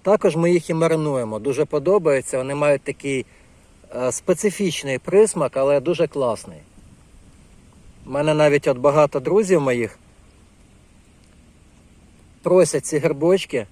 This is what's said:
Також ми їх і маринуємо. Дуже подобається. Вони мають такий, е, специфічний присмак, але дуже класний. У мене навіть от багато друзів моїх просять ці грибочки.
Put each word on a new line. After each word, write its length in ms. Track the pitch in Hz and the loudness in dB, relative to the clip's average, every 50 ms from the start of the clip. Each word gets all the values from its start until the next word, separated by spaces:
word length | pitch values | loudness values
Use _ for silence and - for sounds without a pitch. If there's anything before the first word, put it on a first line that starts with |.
Також 340 | _ 185 208 208 - 190 151 | _ 2 0 2 2 0 2
ми 160 | 165 165 175 | 2 2 2
їх 180 | 180 170 - - | 2 0 0 -2
і 40 | 165 | -2
маринуємо. 640 | 160 165 165 160 156 156 151 139 127 120 110 107 104 | 0 0 0 0 0 -2 -2 -2 -4 -4 -6 -8 -6
Дуже 260 | 107 139 127 135 151 | -4 -4 -2 -2 -2
подобається. 720 | - - 147 139 175 196 208 165 156 139 131 - - - | -2 -4 -4 0 2 0 2 2 2 0 0 -2 -4 -6
Вони 180 | 127 127 135 139 | -4 -4 -4 -4
мають 260 | 147 147 147 143 139 | -2 0 0 0 0
такий, 440 | _ - 135 _ - 143 135 131 117 _ _ _ _ _ _ _ _ _ _ _ - _ - | _ -10 -10 _ -6 -6 -6 -6 -6 _ _ _ _ _ _ _ _ _ _ _ -20 _ -8
е, 160 | 123 127 127 | -4 -4 -4
специфічний 880 | 120 - _ - 175 - - 208 - - 202 175 147 - - 139 131 123 | -4 -4 _ -2 -2 0 0 -4 -2 -2 -4 -4 -4 -6 -6 -6 -6 -6
присмак, 580 | _ - 175 202 220 208 - 175 147 123 - | _ 2 4 4 4 4 2 -2 -4 -2 0
але 220 | 135 135 139 143 143 | 0 0 2 2 0
дуже 280 | 127 160 175 151 170 | 0 -2 0 0 -2
класний. 520 | 147 - 147 131 120 107 - - - 82 76 - _ _ - - - - _ - _ - - - - - - - - - - - - _ - - - - - - | -2 -2 -4 -2 -2 -4 -6 -10 -20 -20 -20 -20 _ _ -20 -20 -20 -20 _ -20 _ -20 -20 -20 -20 -20 -20 -20 -20 -20 -20 -20 -20 _ -20 -20 -20 -20 -20 -14
У 60 | - | -8
мене 220 | 131 143 147 156 151 | -4 -2 0 0 2
навіть 340 | 151 151 147 143 143 - | 4 4 4 4 2 2
от 100 | 151 131 | 0 -2
багато 420 | 123 127 147 139 151 151 143 - 143 | 2 2 2 4 4 2 2 0 -4
друзів 420 | 127 151 175 208 220 180 185 165 | -2 0 0 0 2 2 2 2
моїх 380 | 147 131 123 120 113 107 - _ _ _ _ _ _ _ _ _ _ _ _ _ _ _ _ _ _ _ _ _ _ _ _ _ _ _ _ - _ _ _ _ _ _ _ _ _ _ _ _ _ _ _ _ _ _ _ _ | 2 0 0 0 -2 -6 -8 _ _ _ _ _ _ _ _ _ _ _ _ _ _ _ _ _ _ _ _ _ _ _ _ _ _ _ _ -20 _ _ _ _ _ _ _ _ _ _ _ _ _ _ _ _ _ _ _ _
просять 440 | - 170 180 185 175 - - 139 - | 0 4 4 4 4 4 0 -6 -4
ці 120 | - 160 | -2 -4
грибочки. 680 | 147 143 160 151 139 151 170 190 190 - - - 123 104 - | -2 -2 -2 -2 0 2 2 2 0 0 -4 -6 -8 -8 -8